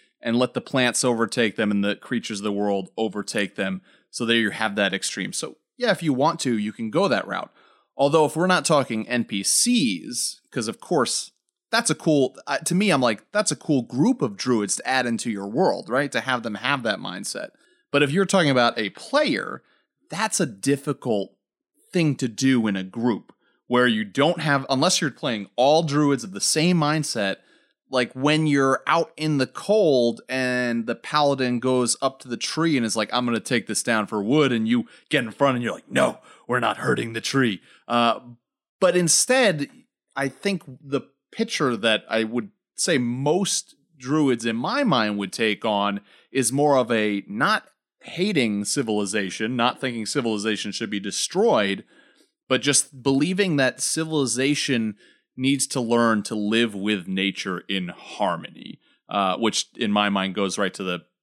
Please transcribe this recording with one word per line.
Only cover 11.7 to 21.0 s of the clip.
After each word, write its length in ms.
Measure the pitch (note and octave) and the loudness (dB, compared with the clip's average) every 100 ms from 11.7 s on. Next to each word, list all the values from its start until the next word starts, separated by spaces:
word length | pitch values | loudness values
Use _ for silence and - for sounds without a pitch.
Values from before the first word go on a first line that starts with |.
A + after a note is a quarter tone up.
that's 180 | A3+ A#3 | 0 0
a 60 | - | 0
cool, 420 | E3 D3 B2+ - - | 2 2 2 -2 -6
uh, 120 | C#3 | -4
to 160 | D#3+ F3 | -2 0
me, 140 | G#3 | 2
I'm 120 | D3 | 4
like, 300 | B2 G#2+ _ | 2 0 _
"That's 200 | G#3 G#3 | -4 -2
a 40 | D3 | -4
cool 260 | - C#3+ | 0 0
group 400 | A#2 B2 G3+ C4+ | 0 2 2 2
of 160 | B2+ G2 | -2 -4
druids 400 | B2+ A#2 G2+ - | -2 0 0 -4
to 100 | - | -2
add 180 | C3 B2 | 0 0
into 240 | A2+ B2 | -2 -4
your 180 | G2+ G2+ | -6 -4
world," 420 | A#2+ F3+ F#2+ - | 0 2 0 -2
right? 220 | B2 C#3+ | -2 -2
To 100 | B2 | -4
have 220 | B2 B2 | -2 -4
them 120 | A2+ G2+ | -4 -6
have 280 | B2 C#3 | -4 -2
that 160 | A2+ F#2+ | -2 -4
mindset. 500 | F#2+ F#2 G2+ - - _ _ _ _ | -6 -10 -10 -10 -10 _ _ _ _
But 120 | C#3+ | 0
if 80 | C#3+ | 2
you're 140 | E3 F#3+ | 2 2
talking 240 | G3 D3+ | 4 4
about 260 | B2+ A#2 A#2+ | 4 4 2
a 120 | G2+ | -6
player, 720 | - - C#4+ C#4 G#2+ F#2 C3+ _ _ _ _ - | -8 -2 0 2 -2 -4 -10 _ _ _ _ -12
that's 300 | E3 G#3+ - | -4 -2 0
a 60 | D#3 | -2
difficult 920 | G2 C3+ C#3 D3 C#3 | -2 -2 -2 -2 -6